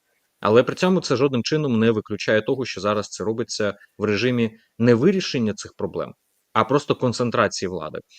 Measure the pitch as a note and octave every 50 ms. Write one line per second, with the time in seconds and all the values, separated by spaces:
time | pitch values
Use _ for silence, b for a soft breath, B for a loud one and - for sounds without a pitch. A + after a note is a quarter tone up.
0 | _ _ _ _ _ _ _ _ - G2+ A2 A#2+ B2+ - C3+ - F#3 F#3 F#3+ E3+
1 | - - C#3+ A2+ C#3 C#3+ C3 A#2+ A2+ - D#3 D#3 D3+ C#3 A#2+ A2 A2+ A#2 A2+ G#2+
2 | - - G#2+ F#2+ - - A2 G#2+ G#2+ - C3+ B2+ B2 - - F#2+ F2+ G#2 G#2+ G#2+
3 | G2+ - - - F#2 G#2 A2+ A2+ A2+ - - - G#2+ G2+ G2 B B B _ -
4 | G2+ G#2+ G#2 G2 A#2 B2+ B2 A#2+ A#2 A2 B B B B B - A#2 B2 A#2+ A2+
5 | C3 G3 F#3+ F#3+ E3+ - - C3 A2+ G#2+ G2 - - - _ _ G#2 E2+ E2+ E2+
6 | D2 A#1 - _ _ _ _ _ _ _ _ A2 A2 - C3 D3 - - B2+ -
7 | D3+ B2 A2+ - B2 A#2 G#2 B2 G#2+ F#2+ - - G2 F2+ F#2 E2+ D#2 D2+ - -
8 | - B B